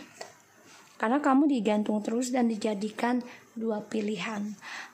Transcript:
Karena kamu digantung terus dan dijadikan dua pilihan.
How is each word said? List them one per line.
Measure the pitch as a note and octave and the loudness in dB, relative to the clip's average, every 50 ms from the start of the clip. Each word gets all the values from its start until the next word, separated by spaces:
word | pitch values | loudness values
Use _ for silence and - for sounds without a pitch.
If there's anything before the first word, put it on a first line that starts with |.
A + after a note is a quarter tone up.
| - - - - - - - - _ _ _ - - - - - - - - - | -8 -14 -16 -18 -18 -18 -20 -20 _ _ _ -20 -20 -20 -20 -20 -20 -20 -6 -2
Karena | A3+ A3 B3+ | 0 2 2
kamu | D4 D4+ C#4+ C4 C4+ D#4 C#4+ | 2 4 4 6 6 6 4
digantung | C#4+ A#3+ G3 A3 G#3 G#3+ G#3 A3 G#3+ G#3+ G3+ | 4 2 2 2 2 2 2 0 0 0 0
terus | A3+ A3+ A#3+ C4 B3 | -2 -2 -2 -2 0
dan | B3 B3+ A#3+ | 0 2 2
dijadikan | A#3 A3+ G3+ A3+ A3 G#3 G3 G#3+ G#3 - - A#3+ A#3+ B3 B3 A#3+ - - - - - - | 2 2 0 -2 -2 -2 -2 -4 -6 -2 0 0 2 2 0 -2 -6 -12 -20 -20 -16 -10
dua | A3+ A3+ A3+ G#3+ G#3 | -6 -4 -2 -2 -4
pilihan. | G#3 - - A3 G#3 G#3 A3 F3 F3 A3+ G#3+ G3+ G#3 G#3+ G#3 - - - - - - - | -4 -4 -4 -2 -2 -2 -2 -4 -6 -6 -6 -6 -6 -6 -8 -10 -14 -14 -12 -12 -14 -14